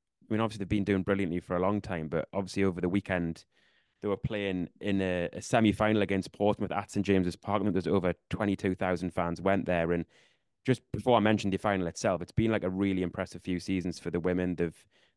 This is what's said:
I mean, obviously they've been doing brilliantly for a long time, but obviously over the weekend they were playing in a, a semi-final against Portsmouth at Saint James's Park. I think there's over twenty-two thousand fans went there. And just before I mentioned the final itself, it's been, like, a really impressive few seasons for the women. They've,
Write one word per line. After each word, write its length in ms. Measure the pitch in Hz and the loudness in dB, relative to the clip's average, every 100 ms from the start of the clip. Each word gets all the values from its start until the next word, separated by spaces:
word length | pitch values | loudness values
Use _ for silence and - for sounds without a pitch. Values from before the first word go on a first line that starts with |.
| _ _ - | _ _ -4
I 40 | |
mean, 80 | 110 | 0
obviously 180 | 113 107 | 0 -2
they've 100 | 92 | -2
been 160 | 104 | 0
doing 180 | 98 98 | 2 2
brilliantly 380 | 92 98 92 87 | 2 0 0 -4
for 160 | - 90 | -2 0
a 40 | |
long 200 | 92 104 | 2 0
time, 280 | 101 87 78 | -2 -6 -2
but 200 | 80 - | -4 -4
obviously 320 | 98 92 98 | -6 -4 0
over 160 | 98 87 | 0 0
the 80 | 87 | 0
weekend 560 | 98 - 92 85 80 - _ _ _ _ _ | 0 0 -2 -2 -6 -14 _ _ _ _ _
they 60 | 104 | -4
were 80 | 98 | -4
playing 520 | - 107 98 92 87 - | -2 -2 -2 -2 -6 -6
in 200 | 101 98 | -2 0
a, 280 | 92 90 85 | 0 0 -2
a 80 | - | -6
semi-final 600 | - 120 110 92 107 110 | 0 4 4 4 2 4
against 280 | 98 98 - | 2 0 -2
Portsmouth 380 | - 104 101 98 | 0 0 0 -2
at 200 | 87 104 | -4 -4
Saint 160 | 104 95 | -2 4
James's 300 | 95 90 - | 4 2 -2
Park. 240 | - 101 | -4 -2
I 40 | |
think 100 | 104 | 0
there's 120 | 92 82 | 0 0
over 280 | 95 87 85 _ | 0 0 -4 _
twenty-two 440 | - 104 95 101 | -2 0 0 -2
thousand 360 | 92 95 87 90 | -2 -2 -2 -2
fans 260 | - 85 85 | -2 -2 0
went 260 | 92 98 - | 0 0 2
there. 260 | 87 85 | 0 2
And 120 | 85 82 _ _ _ _ _ - | 0 -4 _ _ _ _ _ -2
just 160 | 123 _ | -2 _
before 240 | 113 127 117 | -4 2 4
I 40 | |
mentioned 320 | 107 107 101 | 6 4 2
the 60 | 92 | 0
final 280 | 107 98 85 | 0 0 -2
itself, 340 | - 110 87 | -2 0 0
it's 120 | 87 | -2
been, 180 | - 110 | 0 0
like, 140 | 107 | 0
a 40 | 92 | -2
really 340 | 92 98 92 | 0 0 0
impressive 380 | 90 90 92 87 | -2 -4 -8 -8
few 200 | - 90 | -6 -4
seasons 400 | - 95 87 80 | -2 -2 -2 -6
for 100 | 87 | -4
the 80 | 85 | -2
women. 380 | 87 90 90 87 | 0 0 0 0
They've, 280 | 85 - _ _ _ | -2 -4 _ _ _